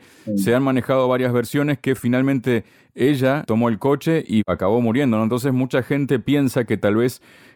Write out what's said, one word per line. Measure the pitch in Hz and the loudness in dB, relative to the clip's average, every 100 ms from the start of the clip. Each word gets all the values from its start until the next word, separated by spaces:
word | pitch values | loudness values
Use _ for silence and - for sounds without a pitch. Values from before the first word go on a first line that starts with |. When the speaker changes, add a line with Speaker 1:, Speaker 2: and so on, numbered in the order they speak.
| - - | -6 -16
Speaker 1:
Sí. | - 101 | -6 -4
Speaker 2:
Se | 98 | 0
han | 120 | 2
manejado | 135 131 113 135 127 | 2 0 0 0 2
varias | 127 127 | 0 0
versiones | 120 117 147 147 143 | -2 -2 -2 -2 -2
que | - 135 | -2 -2
finalmente | 120 123 135 135 127 117 - _ _ | 0 0 0 0 0 -2 -4 _ _
ella | - 123 139 131 143 - | -2 0 2 0 0 0
tomó | 113 117 | 0 0
el | 107 | 0
coche | 139 143 160 160 - | 0 0 0 -2 0
y | 110 101 | 0 0
acabó | 90 92 117 | 0 0 2
muriendo, | 117 117 143 110 | 2 0 2 2
¿no? | |
Entonces | 110 120 135 | 0 0 0
mucha | 127 131 139 | -2 0 -2
gente | 117 143 135 131 | -2 -2 0 -2
piensa | 117 143 135 135 | 0 0 0 0
que | 113 104 | -2 0
tal | 104 | 0
vez | 104 123 - - - - | 2 0 -2 -18 -20 -20